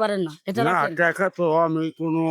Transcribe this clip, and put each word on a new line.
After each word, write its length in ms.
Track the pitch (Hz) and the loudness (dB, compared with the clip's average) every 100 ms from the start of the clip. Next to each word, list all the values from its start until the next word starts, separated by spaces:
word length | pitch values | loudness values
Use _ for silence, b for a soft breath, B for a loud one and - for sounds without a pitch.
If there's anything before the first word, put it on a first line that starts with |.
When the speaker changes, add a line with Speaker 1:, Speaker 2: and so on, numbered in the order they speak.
Speaker 1:
পারেন 180 | 214 202 165 | 0 -2 -4
না, 60 | 151 - | -6 -6
এটা 120 | 196 | -2
Speaker 2:
না, 60 | 170 | 0
Speaker 1:
রাখেন। 240 | 180 143 160 | 2 0 2
Speaker 2:
টাকা 220 | 170 165 190 - | 0 2 -2 0
তো 60 | 175 160 | 2 2
আমি 200 | 165 160 160 - | 2 0 -4 -4
কোনো, 220 | 165 160 160 | -2 0 0